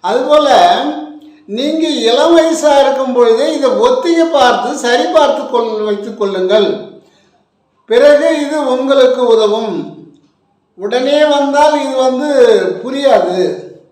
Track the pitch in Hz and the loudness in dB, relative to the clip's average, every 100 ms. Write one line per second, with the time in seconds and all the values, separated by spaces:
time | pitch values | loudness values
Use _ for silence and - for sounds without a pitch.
0 | 180 240 277 302 285 185 175 175 - 302 | -2 -2 2 2 4 4 4 2 -2 -8
1 | - - - - - 214 285 320 320 262 | -12 -18 -20 -20 -12 -6 -4 -2 -2 -2
2 | 226 247 320 339 320 330 302 277 269 262 | 0 2 4 4 2 0 2 4 2 0
3 | 262 247 233 226 294 302 269 208 240 254 | -2 0 2 2 0 0 -2 0 0 0
4 | 349 330 330 294 247 202 247 294 240 294 | 0 0 2 2 2 0 -4 -6 -2 -2
5 | 320 320 285 - - 247 226 214 214 202 | 2 2 2 0 -4 -4 -4 -4 -4 -6
6 | 220 - 202 185 185 214 190 - - - | -8 -6 -6 -4 0 0 0 -4 -10 -20
7 | _ _ _ _ _ _ _ _ _ 226 | _ _ _ _ _ _ _ _ _ 2
8 | 285 294 330 311 285 302 269 254 269 269 | 4 4 2 -2 -4 -4 -2 -2 0 2
9 | 254 247 247 226 214 214 220 165 - - | 2 2 0 2 2 -2 -6 -8 -10 -16
10 | - _ _ _ _ _ _ _ 202 247 | -20 _ _ _ _ _ _ _ -6 -4
11 | 262 294 302 285 277 277 302 294 269 262 | 0 2 2 2 0 2 2 0 -4 -2
12 | 262 254 294 277 233 208 185 185 240 269 | -2 -2 -2 0 2 2 0 -6 -8 -4
13 | 269 220 175 185 170 - - - _ | 0 2 0 -2 -4 -4 -14 -20 _